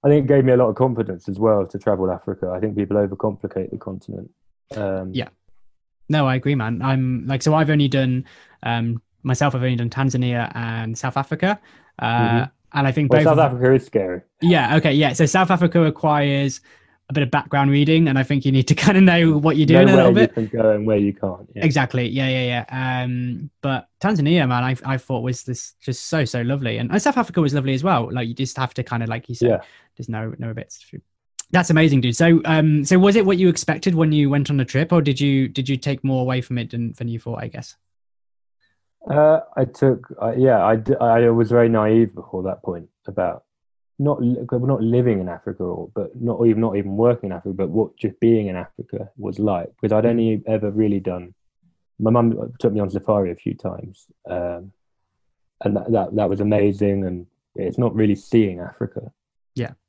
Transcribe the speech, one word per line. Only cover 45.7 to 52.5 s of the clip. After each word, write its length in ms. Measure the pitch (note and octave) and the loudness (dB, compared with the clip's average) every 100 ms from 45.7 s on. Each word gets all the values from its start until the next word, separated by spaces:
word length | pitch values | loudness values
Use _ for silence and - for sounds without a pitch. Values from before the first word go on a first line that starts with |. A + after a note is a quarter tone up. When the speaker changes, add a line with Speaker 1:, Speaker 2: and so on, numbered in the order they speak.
| F2+ E2+ | -8 -10
Speaker 1:
but 240 | - F2+ B2+ | -8 -10 -6
not 240 | A#2+ A2 A#2 | -6 0 0
even, 140 | G#2+ | 2
not 160 | A2+ G2+ | -2 -2
even 200 | G2 G2+ | -4 0
working 340 | A#2 A#2 G2+ | 0 0 -6
in 60 | F2 | -10
Africa, 180 | G2 | -10
but 140 | F#2 F#2 | -6 -4
what 280 | G2 G#2 _ | -2 -4 _
just 220 | G#2 - | -8 0
being 280 | A2+ A2+ G2+ | 2 2 0
in 100 | F#2 | -8
Africa 540 | F2 - - G#2+ - - | -12 -16 -12 -12 -12 -12
was 220 | G2+ G2 | -12 -4
like. 300 | G#2+ F2+ E2+ _ | -2 -2 -6 _
Because 120 | G#2+ | -2
I'd 120 | G#2+ | 2
Speaker 2:
Mm. 60 | A#2 | 2
Speaker 1:
only 320 | A#2 A2+ G#2+ - | 0 0 -2 -2
ever 240 | A2 G#2 | -4 -2
really 300 | G#2 G#2+ G2 | 0 0 0
done, 340 | F#2+ F2+ F2 _ _ _ _ _ _ - | -4 -8 -12 _ _ _ _ _ _ -4
my 100 | A2 | 2
mum 440 | A#2+ A#2 - - | 2 2 -2 -8